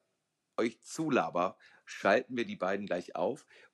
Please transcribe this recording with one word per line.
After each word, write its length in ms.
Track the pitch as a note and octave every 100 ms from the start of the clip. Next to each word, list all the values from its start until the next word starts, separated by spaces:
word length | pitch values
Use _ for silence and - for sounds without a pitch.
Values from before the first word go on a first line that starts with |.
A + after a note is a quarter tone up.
| _ _ _ _ _ -
euch 240 | A2+ -
zulaber, 760 | - - D#3 A#2 D#2+ E2 F#2 - - - -
schalten 500 | - G2 G#2+ - B2
wir 80 |
die 120 | G2+ G2
beiden 300 | F#2 G2+ G2
gleich 280 | F2+ - -
auf, 300 | F#2 C#3 - - -